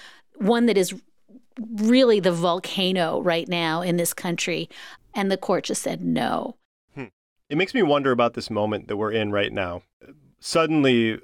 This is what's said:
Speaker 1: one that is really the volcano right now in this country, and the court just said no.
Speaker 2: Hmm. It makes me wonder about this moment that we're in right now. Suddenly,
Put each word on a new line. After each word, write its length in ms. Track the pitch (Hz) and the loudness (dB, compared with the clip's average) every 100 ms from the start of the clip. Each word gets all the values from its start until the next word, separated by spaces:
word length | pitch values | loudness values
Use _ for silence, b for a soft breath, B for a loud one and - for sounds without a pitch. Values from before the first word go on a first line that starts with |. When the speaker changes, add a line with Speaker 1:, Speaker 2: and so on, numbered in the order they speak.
| B B _ - | B B _ -4
Speaker 1:
one 300 | 202 233 240 | 0 4 4
that 100 | 196 | 4
is 180 | 175 185 - _ _ 208 _ - 226 226 | 0 -4 -18 _ _ -20 _ -16 -12 -2
really 420 | 214 254 254 214 | 4 6 6 4
the 140 | 185 | 4
volcano 880 | 170 175 175 - - 185 185 160 - | 2 0 -2 -4 -2 0 2 0 0
right 260 | 175 170 170 | 0 -2 -2
now 340 | 175 165 160 | -2 0 -2
in 160 | 180 175 | 0 0
this 140 | 170 | 0
country, 540 | - 180 170 - 160 170 B B B _ | -4 -6 -4 -4 -4 -6 B B B _
and 160 | - 196 | -4 -2
the 60 | 190 | -2
court 280 | - 180 | 0 -2
just 180 | - - | -2 -6
said 200 | - 165 | -6 -6
no. 540 | 175 - - - - - _ _ _ | -2 -2 0 -2 -6 -12 _ _ _
Speaker 2:
Hmm. 100 | - 123 _ _ _ _ | -16 -16 _ _ _ _
It 80 | 147 | -4
makes 160 | 185 | -2
me 80 | 262 | 2
wonder 280 | 175 143 135 | 2 4 2
about 220 | 120 117 | 2 2
this 160 | 117 - | 0 -6
moment 380 | 107 107 104 - | -2 -2 -2 -4
that 80 | 104 | -4
we're 160 | 107 | -2
in 180 | 110 107 | -2 0
right 200 | 101 104 | 0 -2
now. 300 | - 90 87 - _ - - _ _ | -2 -6 -8 -14 _ -20 -20 _ _
Suddenly, 800 | - 170 160 156 139 120 113 110 | -4 0 2 2 4 4 2 -2